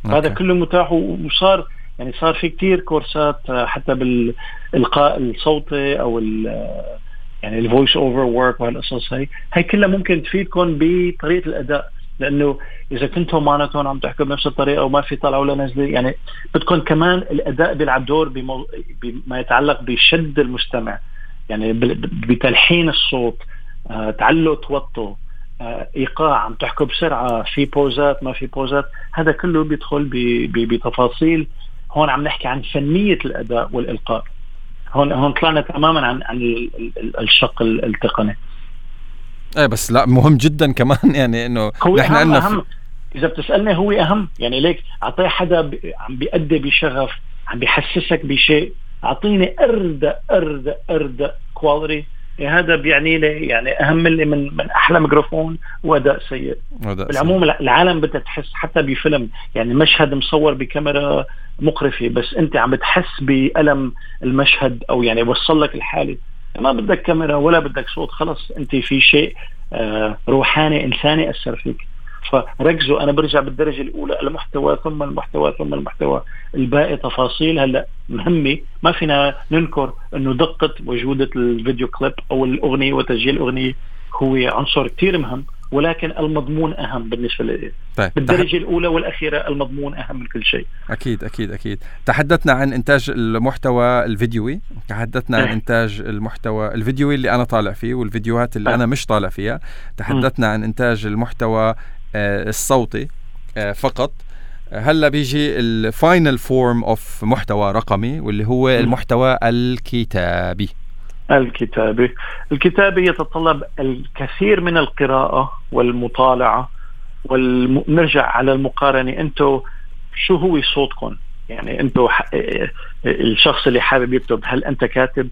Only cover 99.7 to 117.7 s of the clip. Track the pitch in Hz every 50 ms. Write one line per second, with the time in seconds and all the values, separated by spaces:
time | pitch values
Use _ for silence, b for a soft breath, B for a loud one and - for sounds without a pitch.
99.7 | B B B B B - 107 - 139 135 127 131 - - 117 107 107 110 107 110
100.7 | 110 - 127 120 117 107 110 107 104 110 120 117 - - 120 110 113 110 110 110
101.7 | 113 B B B B B - - - 107 104 101 101 98 90 107 110 - - -
102.7 | 135 131 117 - - 113 127 147 - - - - - - - - - 110 107 101
103.7 | 101 - - 135 - - 127 151 - - - b b b b b b b b b
104.7 | 104 104 110 143 160 160 151 147 143 151 143 127 135 147 147 147 - - 120 117
105.7 | 113 110 110 110 - - - 165 180 180 165 147 131 117 - - 131 131 127 120
106.7 | 120 117 110 - 117 113 - - - - 107 107 123 113 - - 107 104 104 98
107.7 | 98 110 - - 104 98 107 120 143 160 - 110 101 104 107 110 127 127 131 131
108.7 | 131 117 113 113 123 - - - 123 120 127 131 127 - - 117 117 120 123 123
109.7 | 127 117 - - - 120 123 - - 95 87 87 87 90 90 90 90 101 104 -
110.7 | - - - - - - - - - - - - 143 139 131 120 - - 123 -
111.7 | - 117 110 110 110 117 123 120 - B B B B B B B 147 139 - 180
112.7 | - - 202 196 180 185 185 180 160 - 156 - - 165 165 165 156 139 131 -
113.7 | - - 139 135 127 127 139 - - - 135 131 - - 190 208 214 185 170 175
114.7 | 170 165 147 131 - - 143 131 135 131 131 - - 127 135 131 - - - -
115.7 | - 127 120 120 120 120 123 117 - 131 131 131 127 123 127 113 107 120 131 -
116.7 | b b b b b b b b - - - - 131 127 127 127 123 127 123 127